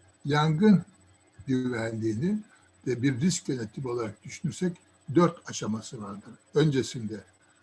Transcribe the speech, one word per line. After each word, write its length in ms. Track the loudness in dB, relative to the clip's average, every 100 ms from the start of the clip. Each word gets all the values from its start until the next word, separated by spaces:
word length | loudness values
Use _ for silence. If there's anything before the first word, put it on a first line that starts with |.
| _ _ -2
yangın 600 | 2 2 4 6 6 4 _ _ _ _ _ -2
güvenliğini 920 | -2 0 -2 -4 -4 -2 -2 -2 -2 -6 _ _ _ -6
de 160 | -2
bir 200 | 0 0
risk 280 | 0 0 -4
yönetimi 380 | -6 -6 -8 -6
olarak 360 | -4 -6 -8
düşünürsek 540 | -16 -8 -6 -4 -4 -4 _ _ -2 4
dört 340 | 4 2 -10
aşaması 520 | -8 -6 -6 -8 -12
vardır. 320 | -12 -14 -16 -20 _ 2
Öncesinde 680 | 4 2 -2 -4 -8 -10 -14 _ _ _